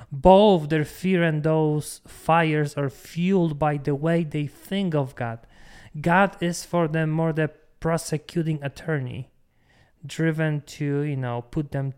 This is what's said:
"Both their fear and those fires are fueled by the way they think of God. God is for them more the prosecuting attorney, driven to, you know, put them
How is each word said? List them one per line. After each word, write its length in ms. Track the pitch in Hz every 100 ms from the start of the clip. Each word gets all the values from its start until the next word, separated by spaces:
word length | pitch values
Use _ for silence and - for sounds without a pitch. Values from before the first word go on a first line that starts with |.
| -
"Both 560 | 139 180 190 214 185 147
their 160 | 156
fear 380 | 147 - 185 185
and 200 | 170 156
those 560 | 156 160 156 151 147 - -
fires 680 | - - 160 165 151 147 -
are 140 | 139
fueled 680 | - - 160 175 196 170 147
by 180 | 151 143
the 160 | 135
way 280 | 139 156 170
they 220 | 165 151 147
think 460 | - - 196 190
of 200 | 156 131
God. 240 | - 120 117 - - - - - 151
God 360 | 160 175 196 -
is 220 | 175 175
for 240 | - 175 165
them 220 | 160 160
more 220 | 156 165
the 160 | 156 156 - _ _
prosecuting 800 | 165 165 - 156 - 170 160 156
attorney, 680 | 143 - - 156 127 113 127 _ _ _ _ _ _ _
driven 580 | 139 - 160 156 156 151
to, 400 | - - 147 143
you 140 | 147 139
know, 260 | 127 120
put 280 | 123 - 147
them 220 | 139 135